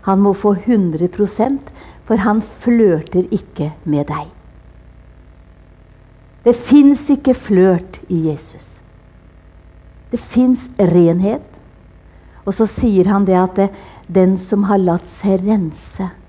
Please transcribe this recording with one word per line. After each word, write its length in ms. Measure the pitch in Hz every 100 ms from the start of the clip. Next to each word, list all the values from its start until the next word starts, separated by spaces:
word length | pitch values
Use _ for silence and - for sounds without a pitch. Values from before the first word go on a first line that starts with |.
| -
Han 140 | 190
må 140 | 202 196
få 140 | 208 202 -
hundre 400 | 226 180 156 180
prosent, 600 | - 202 - 233 277 - - - - -
for 160 | 220
han 200 | 202 214
flørter 800 | 214 - - 233 214 160 - 175 185
ikke 380 | - - - 151 156 170
med 160 | 147 143
deg. 160 | 147 156 - - - - - - - - - - - - - - - - - _ _ - - 233
Det 80 |
finnes 480 | 233 - 294 285 285 -
ikke 240 | 277 -
flørt 640 | 254 - 190 185 180 - - -
i 60 | 175 160
Jesus. 480 | 143 - - - - - - _ - - - - - - - - - -
Det 80 | 240
finnes 460 | - 240 254 247 - -
renhet. 720 | 185 170 170 175 190 262 - - - - - - - - - - -
Og 80 | 196
så 100 | 220
sier 400 | - 240 196 180
han 160 | 202 190
det 140 | 185
at 180 | 185 185
det, 100 | 196 196 - - -
den 320 | 180 185 190
som 300 | 185 202 196
har 120 | 202
latt 260 | 180 175 -
seg 320 | - 196 190 190
rense 640 | 214 165 151 - - 185 -